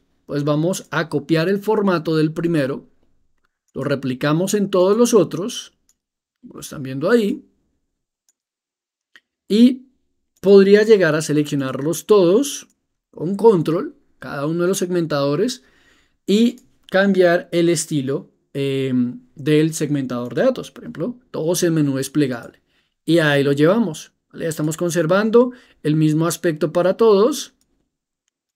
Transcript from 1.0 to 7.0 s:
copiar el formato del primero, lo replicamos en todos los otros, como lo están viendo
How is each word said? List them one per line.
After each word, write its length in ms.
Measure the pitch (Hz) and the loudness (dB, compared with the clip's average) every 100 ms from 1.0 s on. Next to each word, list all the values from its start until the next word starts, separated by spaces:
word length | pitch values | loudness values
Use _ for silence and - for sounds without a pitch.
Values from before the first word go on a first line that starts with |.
| 165 | -4
copiar 380 | 147 - 160 170 | -6 -2 -2 0
el 120 | 202 | -2
formato 580 | 208 214 202 170 160 156 | -2 0 0 0 0 -2
del 160 | 156 | -2
primero, 560 | 160 170 160 131 156 - _ _ _ _ _ _ _ _ | -2 -2 -2 -2 -6 -12 _ _ _ _ _ _ _ _
lo 100 | 143 | -10
replicamos 720 | 135 131 135 127 143 160 190 | -6 -6 -8 -6 -4 -2 -2
en 160 | 208 196 | -4 -2
todos 280 | 190 185 214 | 0 0 0
los 160 | 240 | 2
otros, 600 | 226 147 151 220 - - _ _ _ _ _ _ _ | 2 0 -4 -10 -12 -16 _ _ _ _ _ _ _
como 140 | - - | -20 -20
lo 40 | |
están 240 | - - | -16 -14
viendo 260 | 131 135 | -10 -6